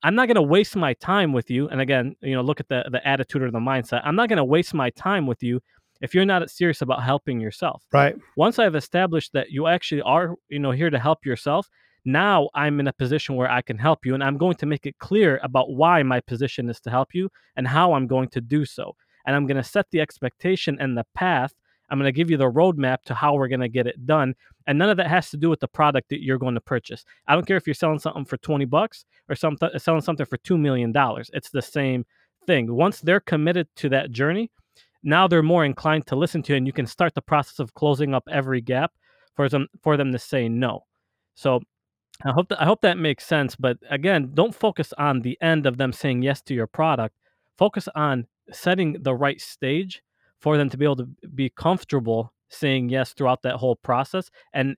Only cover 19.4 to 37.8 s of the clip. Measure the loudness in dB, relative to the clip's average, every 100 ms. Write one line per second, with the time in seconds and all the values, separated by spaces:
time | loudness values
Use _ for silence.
19.4 | 0 -2 0 -2 -2 -2 -2 -4 -8 -4
20.4 | -2 -2 -2 -4 -2 -4 -6 -4 0 0
21.4 | 0 -6 _ _ _ 0 0 0 0 2
22.4 | 2 4 2 2 0 -2 -4 -2 0 2
23.4 | 0 -2 -2 -2 -2 -4 0 2 2 -4
24.4 | _ _ -2 2 4 2 2 0 0 -2
25.4 | 0 0 -4 2 2 2 -2 -8 -2 -2
26.4 | -2 -4 -4 -6 -6 -16 _ _ 0 0
27.4 | 2 -2 -2 -2 0 0 -4 -8 -8 -8
28.4 | -2 -2 2 0 0 -6 _ _ _ -4
29.4 | -2 -2 -4 -2 0 0 0 -4 -4 -6
30.4 | -2 0 2 0 0 0 0 -2 -8 -10
31.4 | -6 -8 -6 -4 -2 -4 -6 _ _ _
32.4 | 0 0 2 2 0 0 0 0 2 0
33.4 | 0 0 -4 -6 -2 -2 -2 -2 -2 -2
34.4 | -6 _ _ _ _ _ 0 2 6 4
35.4 | 4 4 2 0 0 0 0 -2 -2 -4
36.4 | -2 0 0 -4 -6 -2 -2 -2 0 0
37.4 | 0 -8 -10 -2